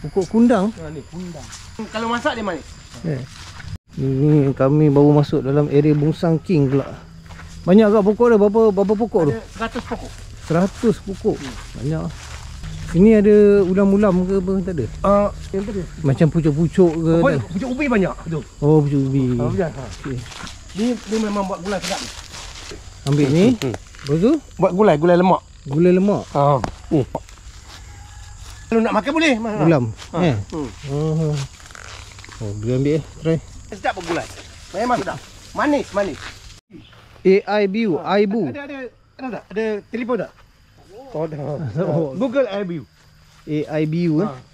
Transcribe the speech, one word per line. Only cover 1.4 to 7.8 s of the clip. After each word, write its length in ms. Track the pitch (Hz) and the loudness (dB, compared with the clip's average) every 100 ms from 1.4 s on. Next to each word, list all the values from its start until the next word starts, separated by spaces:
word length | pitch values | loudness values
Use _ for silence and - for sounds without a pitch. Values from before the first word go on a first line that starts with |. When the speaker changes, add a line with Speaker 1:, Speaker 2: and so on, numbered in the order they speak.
| 127 - - - 208 | -16 -18 -18 -14 -10
Speaker 2:
Kalau 160 | 220 226 | -6 -4
masak 320 | 240 294 247 | -2 -2 -2
dia 80 | 208 | -6
manis. 160 | 170 - - - - | -6 -10 -20 -20 -10
Speaker 1:
Ya. 160 | 170 135 127 - - - - - _ - | -6 -6 -8 -16 -18 -16 -12 -14 _ -6
Ni 560 | 135 135 147 151 139 | -2 2 4 4 4
kami 400 | 127 131 151 156 | 2 2 4 4
baru 160 | 139 147 | 6 6
masuk 320 | 147 147 151 | 6 4 0
dalam 240 | 127 143 147 | 0 0 2
area 160 | 139 151 | 2 4
Bungsang 480 | 151 147 156 175 160 | 2 0 0 0 0
King 320 | - 170 135 | 0 2 2
pula. 320 | 135 - - - - - - - - - | 0 -2 -12 -18 -20 -20 -18 -18 -10 4
Banyak 240 | 196 | 6